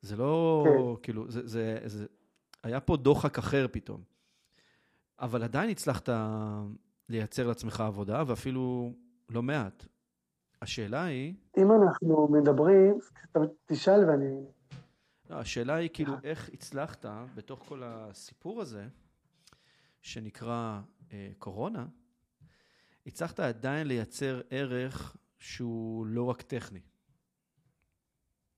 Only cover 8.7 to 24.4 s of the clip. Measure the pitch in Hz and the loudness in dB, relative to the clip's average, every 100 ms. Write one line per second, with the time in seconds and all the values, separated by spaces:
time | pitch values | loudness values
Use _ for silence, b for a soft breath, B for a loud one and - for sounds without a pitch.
8.7 | 123 120 120 _ _ _ 113 123 147 101 | -2 -4 -8 _ _ _ -4 -2 -2 -4
9.7 | - - _ _ _ _ _ _ _ - | -8 -20 _ _ _ _ _ _ _ -10
10.7 | - 104 123 175 131 139 190 _ - 190 | -6 -4 -4 -4 -4 -6 -10 _ 4 8
11.7 | 220 190 - 165 156 151 147 143 135 156 | 8 8 4 2 4 6 6 6 6 8
12.7 | 196 190 208 - b b - 202 - _ | 10 10 6 -2 b b 0 0 -2 _
13.7 | 151 - 202 180 147 139 135 135 _ _ | 0 6 8 8 4 2 -4 -10 _ _
14.7 | - - _ _ _ _ 160 117 - 120 | -20 -20 _ _ _ _ -10 -6 -4 -2
15.7 | 156 170 165 147 139 143 156 - - - | -2 -2 -4 -4 -4 -6 -8 -10 -16 -12
16.7 | 139 151 - 110 104 127 123 104 131 - | -8 -8 -10 -12 -12 -14 -16 -16 -16 -14
17.7 | 139 123 113 110 98 - _ 170 226 175 | -12 -12 -12 -14 -16 -20 _ -12 -10 -10
18.7 | 107 104 - _ _ _ _ _ _ _ | -10 -14 -18 _ _ _ _ _ _ _
19.7 | _ _ _ - - 110 - 117 117 117 | _ _ _ -16 -14 -14 -12 -6 -6 -6
20.7 | 104 101 _ - 104 98 101 - 107 151 | -8 -12 _ -20 -16 -16 -14 -12 -8 -6
21.7 | 220 117 - _ _ _ _ - _ _ | -6 -10 -14 _ _ _ _ -20 _ _
22.7 | _ _ _ - - 165 - 156 110 131 | _ _ _ -20 -10 -8 -4 -4 -4 -4
23.7 | 143 151 123 110 - 139 127 | -4 -2 -2 -4 -6 -4 -4